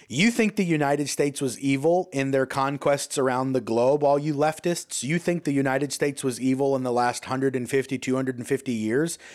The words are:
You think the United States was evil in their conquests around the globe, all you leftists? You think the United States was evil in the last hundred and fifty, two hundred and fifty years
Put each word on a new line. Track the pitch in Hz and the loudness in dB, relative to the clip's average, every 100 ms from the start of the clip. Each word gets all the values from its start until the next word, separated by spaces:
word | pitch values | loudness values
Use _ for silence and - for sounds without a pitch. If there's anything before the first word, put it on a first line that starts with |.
| - | -8
You | 120 226 | 2 2
think | 233 214 208 | 4 0 2
the | |
United | 175 151 143 147 139 | 0 2 2 2 0
States | - 147 135 | 0 -2 0
was | 135 113 | -4 -2
evil | 135 135 156 175 180 | 0 2 4 2 0
in | 139 135 | -4 0
their | 135 131 | 0 0
conquests | 139 135 143 156 143 - 143 | 0 -2 0 0 0 -2 0
around | 131 127 135 | 0 2 0
the | 131 | -2
globe, | 110 113 127 147 | 0 2 4 4
all | 139 143 | 4 2
you | 151 | 0
leftists? | 143 151 156 175 170 - - | 0 0 0 -4 -4 -6 -8
You | 131 170 | -2 -2
think | 180 175 | 0 -2
the | 156 | 0
United | 139 135 135 143 | 0 2 0 -2
States | - 147 139 | -2 -4 -2
was | 135 113 | -4 -2
evil | 131 131 139 | 0 0 0
in | 135 | 0
the | 127 | 0
last | 120 120 120 - | 0 0 -2 -6
hundred | 131 135 | -2 0
and | 127 120 | -2 -2
fifty, | 139 127 131 | -2 -2 -6
two | 131 127 | -2 -2
hundred | 131 120 | -2 -4
and | 117 | -2
fifty | 135 131 | -2 -2
years | 113 107 127 165 - - | -2 0 0 0 -4 -14